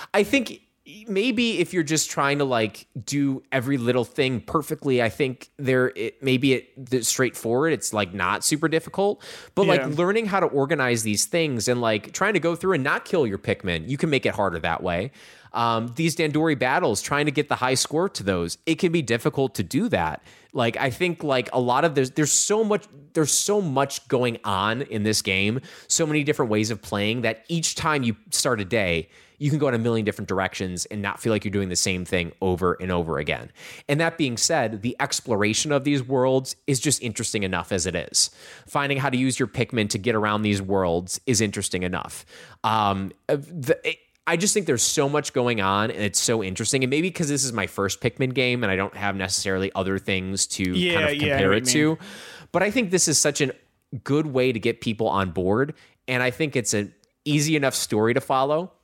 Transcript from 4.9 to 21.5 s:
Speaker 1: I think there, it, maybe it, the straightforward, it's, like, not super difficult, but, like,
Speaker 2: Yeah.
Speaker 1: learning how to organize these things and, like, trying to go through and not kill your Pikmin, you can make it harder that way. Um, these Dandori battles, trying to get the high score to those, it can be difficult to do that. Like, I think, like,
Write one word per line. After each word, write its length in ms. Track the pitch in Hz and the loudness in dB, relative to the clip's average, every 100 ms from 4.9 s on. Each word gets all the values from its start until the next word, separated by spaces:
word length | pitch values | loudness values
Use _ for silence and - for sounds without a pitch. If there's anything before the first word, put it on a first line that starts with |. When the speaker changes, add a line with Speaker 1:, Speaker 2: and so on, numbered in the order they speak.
| 127 | 2
Speaker 1:
I 60 | 113 | 2
think 400 | - 135 123 - - | 0 -2 -2 -14 -6
there, 340 | 135 131 127 - | 0 2 2 0
it, 280 | 110 - | -6 -4
maybe 300 | 135 131 135 | 0 2 4
it, 360 | 127 - - 135 | 2 -2 -16 -4
the 140 | 131 | -2
straightforward, 720 | - - 123 - 113 123 160 | 0 0 0 -2 -2 2 2
it's, 200 | 127 - | 0 -2
like, 180 | 107 95 | -2 -2
not 320 | 95 90 104 | 0 0 2
super 240 | - 147 160 | 0 0 2
difficult, 560 | 156 - - 196 208 - - - | 0 -2 -2 -2 -2 -8 -18 -6
but, 140 | - 202 | 0 4
like, 140 | 175 | 4
Speaker 2:
Yeah. 100 | - | 2
Speaker 1:
learning 340 | 147 180 214 214 | 0 2 2 2
how 140 | 190 | 2
to 80 | 165 | 2
organize 560 | 139 139 156 127 117 | 2 2 2 2 0
these 220 | 110 104 - | 0 -2 0
things 420 | 175 156 120 127 | 0 0 0 0
and, 120 | 123 | 2
like, 320 | 117 107 - | 2 0 -2
trying 220 | - 196 | -2 0
to 60 | 196 | 2
go 160 | 165 165 | 0 0
through 180 | 185 | 0
and 100 | 175 | 0
not 220 | 135 180 - | 0 -2 0
kill 220 | 180 120 | 0 0
your 100 | 98 | 0
Pikmin, 500 | - 98 95 85 82 | -2 -2 -2 -4 -4
you 100 | 139 | -4
can 120 | 165 | 0
make 160 | 135 113 | 2 0
it 80 | |
harder 240 | 95 98 85 | 0 -2 0
that 220 | 85 82 | -2 -2
way. 300 | 90 85 123 - - - - | -2 -2 -4 -8 -20 -20 -10
Um, 400 | - 117 113 120 117 | -2 0 0 -2 -2
these 200 | 165 160 | -2 0
Dandori 420 | 156 147 160 135 | -2 0 0 0
battles, 460 | 123 151 170 101 | 0 2 0 -2
trying 220 | - 143 151 | -2 0 0
to 60 | |
get 180 | 143 147 | 0 -2
the 60 | 120 | -2
high 200 | 127 131 | 0 0
score 340 | - 151 190 | 0 -2 -2
to 140 | - | -2
those, 340 | 98 90 85 - - | -2 -2 -2 -4 -4
it 100 | 156 | 0
can 160 | 175 | 2
be 120 | 170 | 0
difficult 500 | 113 117 156 139 135 - | 0 0 0 0 -2 -2
to 80 | |
do 260 | 90 143 226 | -2 -2 0
that. 340 | 95 82 71 - - _ | 0 0 -4 -12 -20 _
Like, 220 | 135 120 - | -2 0 0
I 120 | 135 | -2
think, 340 | 120 180 170 | 0 -2 -2
like, 260 | 151 131 117 | 0 0 2